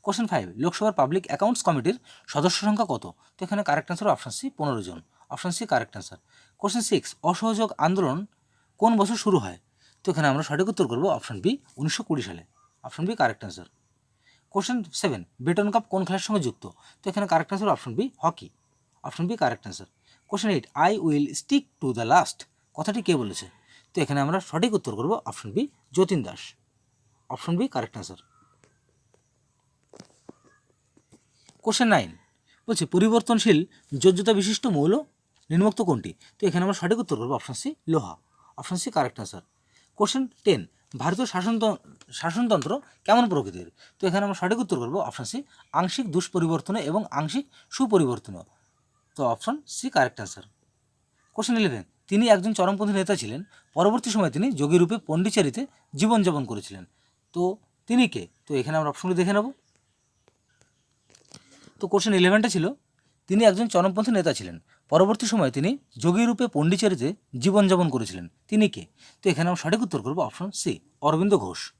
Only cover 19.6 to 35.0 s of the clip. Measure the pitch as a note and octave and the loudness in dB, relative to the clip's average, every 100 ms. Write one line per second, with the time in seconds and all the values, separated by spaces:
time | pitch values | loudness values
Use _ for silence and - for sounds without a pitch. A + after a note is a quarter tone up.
19.6 | - - F#2+ _ _ _ _ G3+ G#3+ E3 | -12 -16 -18 _ _ _ _ -4 0 -2
20.6 | - - E3 G#3+ E3 D3 D3 - - C#4 | -4 2 2 2 0 0 0 -4 0 0
21.6 | - _ C3+ A#2 A#2 E3+ C3+ - - _ | 0 _ -4 -2 4 4 4 -6 -18 _
22.6 | _ - E3 G#3+ F#3 D#3+ G#2+ F2+ F#2 _ | _ -8 -4 -2 0 0 0 -6 -12 _
23.6 | _ - _ - C#3+ C#3+ C#3 F#3+ - F#3+ | _ -20 _ -4 0 0 0 -2 -2 -2
24.6 | A#3 G#3 - G#2 C3+ A3+ - - G#2 D#3 | 0 0 -4 -6 -4 -4 -6 -14 -6 -4
25.6 | C#4 _ _ F3 F#3 E3+ G#2 E2+ - _ | -4 _ _ 0 2 0 -4 -12 -18 _
26.6 | _ _ _ _ _ _ _ B2+ - F3 | _ _ _ _ _ _ _ -10 -4 -2
27.6 | C4 - A2 A2+ F2+ F2+ _ _ _ _ | -2 -4 -8 -10 -14 -18 _ _ _ _
28.6 | _ _ _ _ _ _ _ _ _ _ | _ _ _ _ _ _ _ _ _ _
29.6 | _ _ _ - - _ - - _ _ | _ _ _ -20 -20 _ -20 -20 _ _
30.6 | _ _ _ _ _ _ _ _ _ _ | _ _ _ _ _ _ _ _ _ _
31.6 | - G#3+ A#3 F#3 F2+ - _ _ _ _ | -2 2 4 4 0 -12 _ _ _ _
32.6 | - A3 D#3+ F3+ A3 A#3 A3+ A3+ A#3 D#3 | -4 -2 2 4 4 4 2 2 4 4
33.6 | F3+ _ _ C#3+ F#3 F3+ G3+ G#3 F#3+ G#3 | 2 _ _ 2 4 4 2 2 2 -2
34.6 | - D#3+ D3+ A#3+ | 0 2 4 2